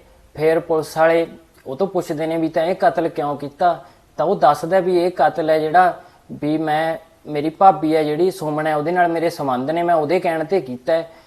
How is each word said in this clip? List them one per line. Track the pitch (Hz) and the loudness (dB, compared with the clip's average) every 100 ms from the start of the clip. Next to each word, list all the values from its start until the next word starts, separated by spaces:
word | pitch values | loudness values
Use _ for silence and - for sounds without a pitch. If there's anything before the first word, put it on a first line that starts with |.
| - _ _ 143 | -16 _ _ -2
ਫਿਰ | 156 165 | 2 2
ਪੁਲਿਸ | 160 160 147 160 | 0 -2 -2 2
ਵਾਲੇ | 165 165 165 - - _ - | 4 4 0 -8 -20 _ -10
ਉਹ | 135 | -4
ਤੋਂ | 190 | -2
ਪੁੱਛਦੇ | 180 160 156 160 | -2 -4 -4 -2
ਨੇ | 165 | -2
ਵੀ | 160 | -2
ਤੈਂ | 170 165 | 0 -2
ਇਹ | 185 | 0
ਕਤਲ | 185 170 165 | 0 2 -2
ਕਿਉਂ | 160 147 139 | -2 -4 -4
ਕੀਤਾ, | 143 - 180 165 - - _ - | -8 -2 0 -2 -8 -20 _ -4
ਤਾਂ | 160 | -2
ਉਹ | 190 | 2
ਦੱਸਦਾ | 156 - 165 190 | 2 2 0 0
ਵੀ | 180 180 | 2 2
ਇਹ | 175 180 | 0 2
ਕਤਲ | 156 175 156 | 0 0 0
ਹੈ | 156 | 0
ਜਿਹੜਾ, | 156 170 180 160 - _ - | 2 4 4 0 -10 _ -20
ਵੀ | 139 147 160 | -8 -4 -2
ਮੈਂ, | 156 151 160 160 - _ - | 0 -2 -2 -4 -10 _ -10
ਮੇਰੀ | 147 156 | -6 -4
ਭਾਬੀ | 160 196 156 156 156 | 4 4 4 2 0
ਹੈ | |
ਜਿਹੜੀ | 151 151 185 | 0 0 0
ਸੁਮਨ | - 151 151 156 | -2 -4 -4 -2
ਹੈ, | 151 | -2
ਉਹਦੇ | 151 | 0
ਨਾਲ | 180 175 | 2 2
ਮੇਰੇ | 165 165 | 2 -2
ਸੰਬੰਧ | - 143 123 135 | -2 -2 -2 -2
ਨੇ, | 165 | -2
ਮੈਂ | 170 170 | 2 2
ਉਹਦੇ | 147 180 | 2 0
ਕਹਿਣ | 180 160 | 0 -2
'ਤੇ | 156 190 | -2 -2
ਕੀਤਾ | 139 123 - | -2 -6 -2
ਹੈ। | 165 165 - | -2 -4 -14